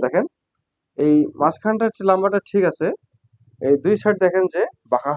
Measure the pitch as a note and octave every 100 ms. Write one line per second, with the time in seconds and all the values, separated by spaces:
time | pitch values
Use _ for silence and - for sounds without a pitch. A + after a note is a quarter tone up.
0 | B2 D#3 D4 - _ _ _ _ _ -
1 | D3 D3+ D3 - D3 E3 G#3+ A3 A3+ -
2 | G3 F#3+ G3 G3 - G3+ F3+ - E3 G4
3 | _ _ _ _ _ _ C3 C#3+ D#3 G#3
4 | G#3+ G3 F#3 F#3 F#3 E3+ G#3+ - _ B2
5 | C#3